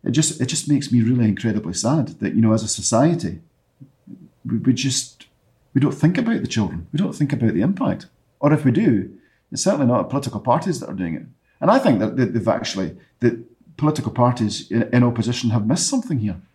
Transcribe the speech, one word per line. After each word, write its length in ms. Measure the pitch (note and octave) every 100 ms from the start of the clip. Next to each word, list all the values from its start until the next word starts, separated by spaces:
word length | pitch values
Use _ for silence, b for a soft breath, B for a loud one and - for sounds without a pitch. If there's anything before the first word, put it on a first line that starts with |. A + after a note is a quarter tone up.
It 80 | -
just, 300 | B2+ D#3 -
it 60 | A#2+
just 220 | D#3+ -
makes 220 | C#3 -
me 100 | A#2+
really 260 | A2+ B2+ A2
incredibly 480 | F#2+ A#2 G#2 E2+
sad 340 | F2+ A2 D#3 B2 -
that, 140 | G2+
you 60 | A2
know, 120 | A2+
as 100 | A2
a 60 | A2
society, 720 | - - A2+ D3+ E3+ F2+ F#2+ _ _ _ _ C#3 _ - - - _
we, 140 | - A2+
we 140 | C3
just, 540 | B2 C#3 B2+ - _ - _ _ _ _
we 60 | C3
don't 120 | C#3+
think 260 | - D#3+ F3+
about 220 | A3+ A3+
the 80 | A#2
children. 380 | A#2 F#2 E2 -
We 60 | D3
don't 140 | G3+
think 200 | - C#3
about 220 | - A2+
the 60 | F2
impact. 460 | C3+ G3 C4+ - - _ _ _
Or 120 | C#3+
if 120 | D3+
we 80 | C#3+
do, 420 | C#3 A3 G#2+ - b b b b
it's 120 | -
certainly 240 | - D4 B3
not 220 | A#2+ -
political 320 | C#3 C3+ G#2
parties 400 | - C#3+ F#3 D#3+
that 80 | -
are 60 |
doing 200 | F#2+ F2
it. 120 | D#2+ - _ _ _
And 100 | E3
I 80 | B3+
think 220 | A#3 A2
that 160 | G#2+ C3+
they, 80 |
they've 240 | A2 G#2+ A2+
actually, 480 | - - F#2+ E2+ - b _
the 240 | A#2+ A#2 - _ _ -
political 340 | D3+ D3+ -
parties 600 | - A#2+ B2 G#2+ - -
in, 180 | A2+ -
in 120 | B2
opposition 480 | B2 A2+ A2 A#2+ A#2
have 160 | A2+ G#2+
missed 240 | D3+ -
something 300 | C4 - C#3
here. 200 | G#2 F2 _